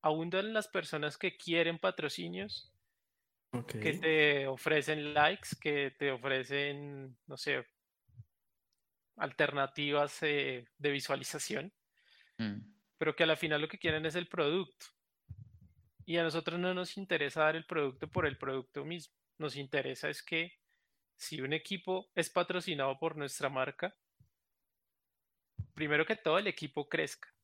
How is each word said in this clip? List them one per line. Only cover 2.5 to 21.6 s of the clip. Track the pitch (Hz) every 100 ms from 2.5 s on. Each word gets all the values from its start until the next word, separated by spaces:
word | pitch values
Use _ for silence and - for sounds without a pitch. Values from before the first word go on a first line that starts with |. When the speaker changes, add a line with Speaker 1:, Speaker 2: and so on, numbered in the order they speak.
| - - _ _ _ _ _ _ _ _
Speaker 2:
Ok. | 127 - 113
Speaker 1:
que | 151
te | 151 160 156 151 143 135
ofrecen | 131 156 151 139 151 147
likes, | 147 151 202 - -
que | 160 147 139 -
te | 143
ofrecen, | 127 135 131 123 139 143 143 143 139 135 123 -
no | 135
sé, | 147 135 - _ _ _ _ - - _ _ _ _ _ _ _ _ -
alternativas, | 139 - 147 143 135 - 147 147 147 -
eh, | 156 147 139 123 120 _
de | 143
visualización, | 139 - 135 131 - - 107 175 _ _ _ _ _ _ -
Speaker 3:
Mm. | 110 101 - _ _ _
Speaker 1:
pero | 156 -
que |
a | 160
la | 156
final | 165 147
lo | 156
que | -
quieren | 170 156 160
es |
el | 170 170
producto. | 175 147 180 170 _ - _ _ _ _ - - - - _ _ _
Y | - 170
a |
nosotros | 165 160 165 175
no | 180
nos | 180 180 -
interesa | 196 165 143 160
dar | 156 160
el |
producto | - 165 143 127 -
por | 185 156
el | 131
producto | 135 131 123 143
mismo. | 143 170 - _ _ _
Nos | 151 135
interesa | 139 147 135 131 151
es | 156
que | - 165 170 _ _ _ _ _ _ _
si | - 151
un | 135
equipo | 156